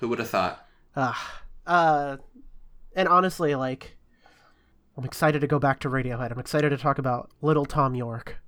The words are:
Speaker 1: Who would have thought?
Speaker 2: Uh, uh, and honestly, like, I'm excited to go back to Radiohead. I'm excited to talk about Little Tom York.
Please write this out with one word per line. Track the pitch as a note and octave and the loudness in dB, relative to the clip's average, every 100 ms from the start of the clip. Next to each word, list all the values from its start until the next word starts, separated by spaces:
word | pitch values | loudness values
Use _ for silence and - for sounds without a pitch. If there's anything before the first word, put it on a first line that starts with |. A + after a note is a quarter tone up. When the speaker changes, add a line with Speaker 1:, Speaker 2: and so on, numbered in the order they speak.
Speaker 1:
Who | A#2 | -4
would | A#2+ | -2
have | A2+ | 0
thought? | G2 F2+ - - _ _ C#3+ | 0 0 -4 -16 _ _ -4
Speaker 2:
Uh, | B2+ A#2+ - - - - E3+ | -2 -2 -10 -14 -16 -12 0
uh, | F3 D#3+ D3 C#3+ C#3 - C#4 - - - - - F#3 | 4 4 4 0 -8 -14 -20 -20 -20 -20 -20 -8 0
and | F#3 | 4
honestly, | F3+ F#3 - D#3 | 6 4 2 0
like, | C#3 C3 B2+ - - _ _ _ _ _ _ _ _ _ - | 0 -2 -6 -12 -20 _ _ _ _ _ _ _ _ _ -10
I'm | |
excited | B2+ - D#3 D3 | -10 0 2 2
to | C#3+ | 2
go | D3 | 2
back | C#3 C3 | 2 0
to | C#3 | -2
Radiohead. | C3 B2+ A#2+ A#2+ | -2 -2 -4 -6
I'm | A#2+ | -6
excited | B2 D3+ D3 | -2 2 2
to | C3+ | 2
talk | D3+ C#3 | 0 0
about | B2+ B2 - _ | 0 -2 -6 _
Little | D3 D3+ C#3 | 2 2 2
Tom | D3+ C3+ | 2 2
York. | B2 A#2+ A2+ - - | 0 -6 -8 -10 -12